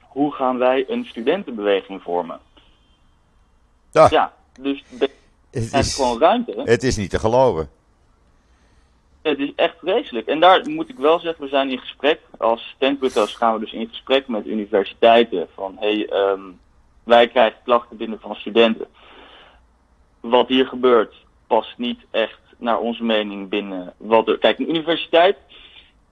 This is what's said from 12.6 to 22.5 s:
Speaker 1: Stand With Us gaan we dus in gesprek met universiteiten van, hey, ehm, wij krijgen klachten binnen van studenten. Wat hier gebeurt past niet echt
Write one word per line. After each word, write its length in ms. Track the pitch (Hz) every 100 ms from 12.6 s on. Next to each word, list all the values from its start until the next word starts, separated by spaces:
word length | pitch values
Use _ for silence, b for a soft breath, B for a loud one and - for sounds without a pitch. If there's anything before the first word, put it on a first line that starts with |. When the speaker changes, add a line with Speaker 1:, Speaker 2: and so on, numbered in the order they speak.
| - -
Speaker 1:
Stand 240 | 131 139
With 160 | 131 120
Us 200 | 104 -
gaan 180 | 117
we 60 | 110
dus 140 | 107
in 140 | 101 113
gesprek 400 | - - 135 135
met 180 | 110 -
universiteiten 1040 | 107 101 107 98 - 117 117 117 90 80
van, 220 | - 98 92
hey, 300 | 107 107 -
ehm, 320 | 95 98 98 95 90 _ _ _ _
wij 240 | - 120 120
krijgen 320 | 127 110 -
klachten 340 | - 120 - 110
binnen 220 | 113 104
van 160 | 104 104
studenten. 520 | - 104 117 113 - _ b b b b b b _ _ _ _ _ _
Wat 280 | 117 123 120
hier 200 | 131 131
gebeurt 480 | 127 127 120 98 - _ _ -
past 300 | 113 - -
niet 220 | 120 120 _
echt 280 | 110 107 - _